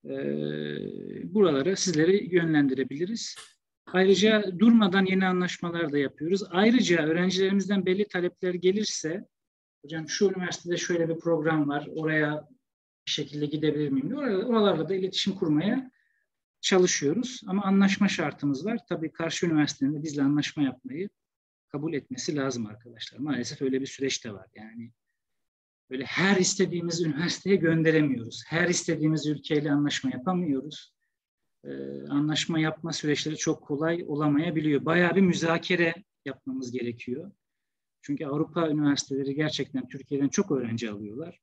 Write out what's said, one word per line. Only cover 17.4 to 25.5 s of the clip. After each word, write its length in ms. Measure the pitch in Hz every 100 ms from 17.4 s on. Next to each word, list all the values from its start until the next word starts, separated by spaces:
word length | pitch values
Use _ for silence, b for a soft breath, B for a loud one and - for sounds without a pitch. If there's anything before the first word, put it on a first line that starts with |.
| 196
Ama 160 | 190
anlaşma 460 | 196 196 196 - 196
şartımız 560 | - 151 - 143 135
var. 160 | 185 233 _
Tabii 240 | 160 160
karşı 340 | - 165 - 175
üniversitenin 480 | 156 147 - 135
de 80 | 147
bizle 200 | 156 143
anlaşma 400 | 139 147 139 -
yapmayı 460 | 135 123 - 139 202 _ _ _ _ _ _
kabul 260 | 143 156
etmesi 420 | 147 - 127 - 147
lazım 300 | 135 120 107
arkadaşlar. 520 | 107 120 117 - -
Maalesef 440 | 147 123 117 151
öyle 180 | 135 131
bir 60 | 135
süreç 380 | - 135 -
de 80 | 117
var. 120 | 98 95
Yani 380 | - 110 113 117 _ _ _ _ _ _